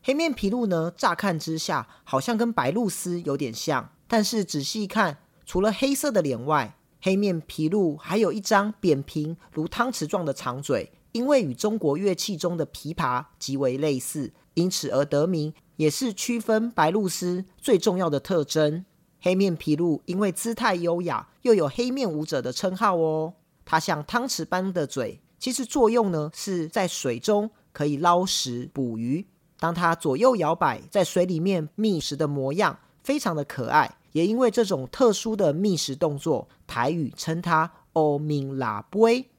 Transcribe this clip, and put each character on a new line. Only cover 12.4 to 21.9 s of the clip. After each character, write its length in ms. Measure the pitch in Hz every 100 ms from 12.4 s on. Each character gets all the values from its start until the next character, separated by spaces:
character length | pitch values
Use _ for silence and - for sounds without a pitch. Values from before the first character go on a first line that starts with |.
| 180 170
的 80 | 147
琵 260 | - 147
琶 320 | 165 135 123 143 _
极 200 | - 135
为 200 | 135 131
类 220 | 151 131
似， 340 | - 156 123 _ _ -
因 120 | 180
此 220 | - 147
而 160 | 123 143
得 220 | 143 165
名， 260 | 170 151 - _ -
也 120 | 151
是 240 | - 262
区 280 | 196 - 233
分 320 | 220 220 233
白 180 | 208 156
鹭 180 | 202 190
鸶 380 | - 180 180 190 _
最 180 | - 196
重 180 | 214 185
要 140 | 170
的 100 | 139
特 240 | - 180
征。 400 | 143 156 151 160 190 _ _ _
黑 140 | 180 185
面 200 | 196 160
琵 200 | - 151
鹭 260 | 175 147 -
因 120 | 180
为 140 | 208
姿 240 | 170 233 226
态 180 | 233
优 300 | 185 170 175
雅， 260 | 170 110 - _
又 100 | 247
有 160 | 214 147
黑 220 | - 247